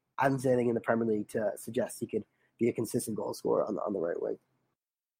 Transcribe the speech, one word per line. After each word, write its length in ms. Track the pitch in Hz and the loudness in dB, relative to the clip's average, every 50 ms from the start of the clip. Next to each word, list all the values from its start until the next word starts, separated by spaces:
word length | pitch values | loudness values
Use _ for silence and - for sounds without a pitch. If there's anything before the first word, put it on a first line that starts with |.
| _ _ _ - | _ _ _ 2
I 60 | 135 | 2
haven't 160 | 139 135 131 | 2 2 2
seen 120 | 123 135 123 | 4 4 4
anything 160 | 123 120 120 | 4 4 2
in 60 | 113 | 2
the 60 | 113 | 2
Premier 260 | - - 117 113 117 | 2 2 2 2 2
League 220 | 113 104 104 104 - | 2 2 0 -2 -2
to 220 | - 117 107 101 - | -2 -2 0 -2 -2
suggest 420 | - - 117 113 123 107 - - - | -4 -8 -4 -2 -2 -2 -2 -4 -8
he 60 | 117 | -6
could 180 | - - 107 104 - _ _ _ _ _ - | -4 -4 -4 -4 -6 _ _ _ _ _ 0
be 100 | 117 117 | 0 2
a 40 | - | 2
consistent 440 | - 113 - - 123 - 117 107 | 0 -2 -2 -2 -4 -4 -4 -4
goal 180 | 101 101 123 117 | -4 -4 -6 -6
scorer 300 | - - 110 120 95 - | -4 0 2 2 2 2
on, 140 | 107 104 - | 0 -2 -2
on 140 | - - 98 | -2 -2 -2
the 60 | 95 | -2
right 220 | 82 85 85 - | -2 -2 -2 -2
wing. 180 | - - 55 - _ _ _ _ _ _ _ _ _ _ _ _ _ _ _ | -4 -4 -4 -6 _ _ _ _ _ _ _ _ _ _ _ _ _ _ _